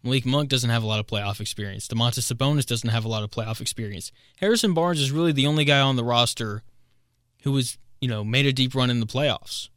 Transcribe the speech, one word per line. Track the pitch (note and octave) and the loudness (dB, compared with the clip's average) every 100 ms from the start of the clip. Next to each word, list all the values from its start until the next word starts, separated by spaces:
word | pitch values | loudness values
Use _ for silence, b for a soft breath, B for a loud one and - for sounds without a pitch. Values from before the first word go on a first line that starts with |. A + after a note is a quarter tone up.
Malik | B2 C3 B2 | 0 0 2
Monk | C#3+ C#3+ | 0 0
doesn't | C3 A#2+ | 0 2
have | A#2 | 0
a | A2 | 0
lot | G#2+ | -2
of | G#2+ | -2
playoff | G#2+ G2+ G2+ | -4 -4 -6
experience. | G#2 - G2+ G2 - | -8 -6 -8 -8 -6
Domantas | A2+ A#2+ A#2 - | 0 0 0 -4
Sabonis | A#2 C3+ D3 - | 0 0 2 0
doesn't | A#2 A#2 | -2 -2
have | A2+ | -2
a | A2+ | -2
lot | A2 | -4
of | G#2 | -4
playoff | - A2 A2 | -6 -6 -6
experience. | G#2+ - G#2+ F#2+ - b b b | -6 -6 -8 -10 -14 b b b
Harrison | G3 A3+ G#3+ | 2 4 4
Barnes | E3 F3 D#3+ | 2 2 2
is | C3+ | 0
really | D3 E3+ | 2 2
the | C#3 C#3 | 2 2
only | D#3 C#3+ | 2 4
guy | C#3 | 4
on | C3+ B2+ | 4 2
the | |
roster | A#2+ A#2+ A#2+ - A2 G#2 - - _ _ _ _ _ _ | 2 2 2 0 -6 -6 -10 -20 _ _ _ _ _ _
who | C#3+ | -2
was, | C#3 B2 - - - | 0 -2 -8 -20 -6
you | B2+ | -4
know, | G#2+ | -2
made | G#2+ B2+ C#3+ | 0 2 2
a | |
deep | C3 B2+ C3 | 2 0 2
run | B2 | 2
in | A#2+ | 2
the | A2 | 0
playoffs. | C3 D3 A2 - - - | 0 0 -2 -6 -12 -12